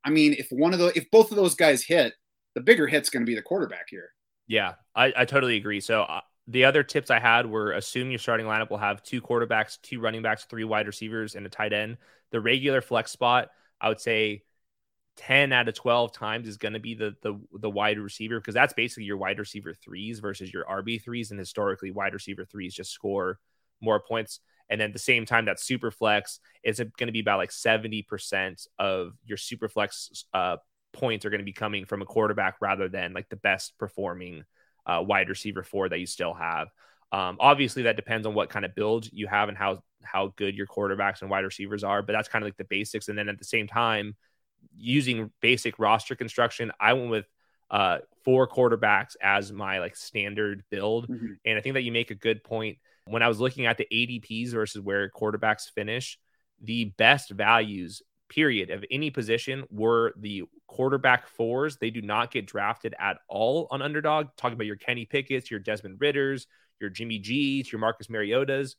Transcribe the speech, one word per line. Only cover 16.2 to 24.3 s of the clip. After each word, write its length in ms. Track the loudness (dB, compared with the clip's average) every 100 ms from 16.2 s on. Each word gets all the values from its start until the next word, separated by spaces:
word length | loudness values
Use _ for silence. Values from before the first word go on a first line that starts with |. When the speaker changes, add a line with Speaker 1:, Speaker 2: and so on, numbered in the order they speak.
| -6 -6 -8
Speaker 2:
is 120 | -6
gonna 200 | -6 -6
be 140 | -10
the, 240 | -6 -6 -4
the, 180 | -6 -6 -12
the 160 | -8 -6
wide 280 | 0 0 0
receiver, 400 | -4 -10 -8 -6
'cause 140 | -4
that's 220 | 2 2
basically 300 | 2 -4 -4
your 120 | -8 -4
wide 220 | -4 -4
receiver 340 | -6 -10 -14
threes 460 | -16 -16 -12 -10 -8
versus 340 | -8 -8 -10
your 160 | -10 -6
R 140 | -6
B 160 | -6 -8
threes, 320 | -6 -8 -8
and 100 | -10
historically, 500 | -10 -2 -2 -2 -6
wide 220 | -4 -4
receiver 320 | -6 -10 -12
threes 300 | -12 -10 -10
just 180 | -10 -12
score 460 | -8 -4 -2 -2 -4 _ _ _ _
more 180 | 0 0
points. 420 | 0 -4 -4